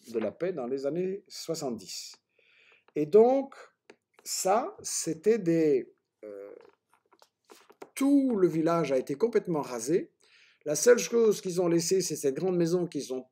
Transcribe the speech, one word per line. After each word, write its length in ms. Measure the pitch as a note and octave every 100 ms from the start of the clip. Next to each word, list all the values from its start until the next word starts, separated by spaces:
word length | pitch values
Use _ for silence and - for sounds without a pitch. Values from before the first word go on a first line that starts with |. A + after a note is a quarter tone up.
| -
de 60 | A2+
la 120 | G#2+
paix 220 | - F3+
dans 140 | F3 A#2+
les 180 | C3+
années 400 | C#3 E3 F#3 G3+ -
soixante-dix. 880 | - - D#3 C#3+ A2 F2+ - - - _ _ _ _ _ _ _
Et 120 | - D3+
donc, 480 | G#3 A#3 C4+ C#4 - - _ _ - _ _
ça, 520 | - - F#3+ G#3+ E4 -
c'était 560 | - - - D#3+ G#3 A3+
des, 540 | F3 E3 D#3 C3+ A#2 _ _ _
euh, 300 | G#2+ G2+ G2+ - - _ _ _ _ _ _ _ _ - _ - -
tout 420 | - C4+ C#4+ C4+ G#3+
le 100 | F3+
village 460 | D#3+ D#3+ E3+ C#3+
a 60 | C3+
été 160 | -
complètement 480 | C#3 A#3 A3 G3 C#3
rasé. 500 | C3 B2 A#2 F3+ D#4+ _ _ _ _ _
La 120 | - G3+
seule 220 | A#3+ A#3+
chose 420 | - A#3 A3 G3
qu'ils 200 | F#3 F3
ont 80 | F3
laissée, 340 | E3+ E3+ F#3+
c'est 120 | E3+
cette 220 | D3+ C#3+ C3+
grande 200 | F#3 F3
maison 300 | E3 F3+ E3+
qu'ils 260 | D3 A#2+
ont, 140 | C3 B2+